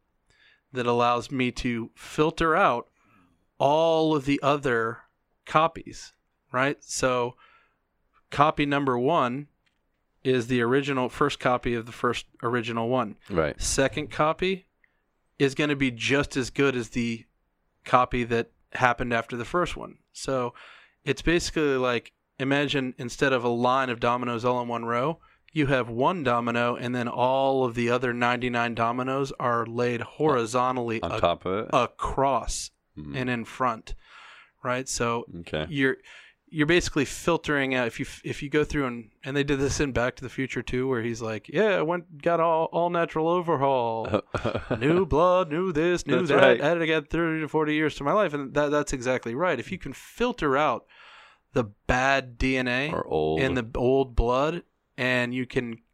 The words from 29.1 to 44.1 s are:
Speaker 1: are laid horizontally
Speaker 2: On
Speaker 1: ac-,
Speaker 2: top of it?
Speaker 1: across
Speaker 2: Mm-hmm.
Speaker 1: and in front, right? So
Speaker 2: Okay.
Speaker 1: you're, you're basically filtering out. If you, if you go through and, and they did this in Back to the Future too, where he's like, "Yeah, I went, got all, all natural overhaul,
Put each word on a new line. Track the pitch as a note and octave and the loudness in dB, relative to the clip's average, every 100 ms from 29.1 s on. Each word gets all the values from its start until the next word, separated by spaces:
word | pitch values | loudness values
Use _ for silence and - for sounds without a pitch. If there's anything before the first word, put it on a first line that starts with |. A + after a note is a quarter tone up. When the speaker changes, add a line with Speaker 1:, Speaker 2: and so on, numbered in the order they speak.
| C3+ C3+ - | -2 -4 -2
Speaker 1:
are | B2+ A#2 A#2 | -2 0 -2
laid | A#2 B2 A#2+ | -2 -2 -2
horizontally | A#2 - D3+ C3 A2+ B2+ B2+ B2+ A#2 A2 | -6 0 2 2 2 2 2 0 -2 -2
Speaker 2:
On | E2+ | -2
Speaker 1:
ac-, | G#2+ | 2
Speaker 2:
top | F2+ E2+ F#2 | 2 2 -2
of | G2 A#2 | -4 0
it? | |
Speaker 1:
across | C#3 A#2 - - - C#3 A#2+ - - - - _ - | 2 0 -2 -4 0 2 0 -2 -6 -8 -16 _ -16
Speaker 2:
Mm-hmm. | D3 C#3 | -10 -6
Speaker 1:
and | B2+ | -4
in | A#2+ G#2+ | -4 -6
front, | - B2+ A2+ - - - - - - - _ | -2 -2 -2 -8 -12 -12 -20 -20 -20 -20 _
right? | B2+ B2+ C3 | -4 -4 -4
So | - A#2+ A#2 - E2+ | -2 -2 -2 -6 -12
Speaker 2:
Okay. | E2 D#2 D#2+ | -6 -4 -4
Speaker 1:
you're, | C#3+ C3+ - - - - _ _ | 0 0 0 -8 -20 -20 _ _
you're | D#3 D3 | -2 2
basically | F3 - D3+ B2+ | 2 2 0 0
filtering | - - E3 - D3 C3+ | -2 0 0 0 0 0
out. | C3 A#2+ | 0 -2
If | - | -4
you, | C3 - D3 | -10 -10 -10
if | B2 | -8
you | C#3+ | -2
go | D3+ D3+ | 0 0
through | D3+ C3 | 0 -2
and, | A#2+ A2 _ | -6 -12 _
and | C3 C#3+ | -4 -2
they | C#3 | 0
did | C#3 | 0
this | C#3 B2+ | 0 0
in | D3 | 0
Back | A#2 B2 - | 0 -2 -2
to | |
the | B2 | -10
Future | - C3 C3 | -6 -6 -6
too, | - B2+ C3+ | -4 -2 0
where | B2 | -2
he's | A#2 A2+ | -2 -4
like, | A2+ G#2+ - | -6 -8 -4
"Yeah, | D3+ G#3+ F3+ | 0 2 2
I | |
went, | D#3+ F3 E3+ D3 | 0 -2 -6 -6
got | E3+ E3+ | 0 2
all, | E3 D#3+ E3 | 2 2 0
all | F3 F3 | 0 0
natural | F3 E3 D#3+ D#3+ | 0 0 0 0
overhaul, | F3 E3 D3 C#3 C3 A#2 A2+ A2 | 0 0 2 2 2 0 -4 -2